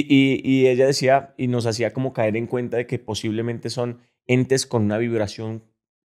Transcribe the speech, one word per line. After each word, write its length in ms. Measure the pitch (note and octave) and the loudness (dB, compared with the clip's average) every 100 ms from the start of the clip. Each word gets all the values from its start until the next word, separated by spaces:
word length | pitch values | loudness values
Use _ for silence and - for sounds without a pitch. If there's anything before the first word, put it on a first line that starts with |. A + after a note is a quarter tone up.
| C#3+ | 6
y, 280 | C#3 C3+ C3 | 4 4 2
y 240 | C3 C3 B2+ | 2 4 4
ella 180 | B2+ C3 | 4 2
decía, 480 | C3+ B2+ C#3 C3+ - | 2 2 2 0 -6
y 100 | B2+ | -4
nos 180 | B2 A#2 | -2 -2
hacía 280 | A2 G#2+ | -2 -4
como 180 | C3 C3 | -4 -6
caer 240 | - A2 A2 | -2 -2 -2
en 100 | A#2 | -4
cuenta 280 | B2+ A#2+ A2+ | -4 -4 -4
de 100 | A#2+ | -4
que 120 | A#2+ | -6
posiblemente 680 | - G#2+ A2+ G#2+ A#2 A#2 A2+ | -6 -6 -4 -4 -4 -6 -8
son 300 | B2 A#2+ A#2+ _ _ - | -6 -6 -8 _ _ 0
entes 400 | B2+ B2+ C3+ - | 2 2 0 0
con 180 | A#2+ | 0
una 140 | G#2 G#2+ | 0 0
vibración 640 | A#2+ A#2 G2+ - A2 A2 - _ _ _ | -2 -2 -4 -6 -10 -10 -14 _ _ _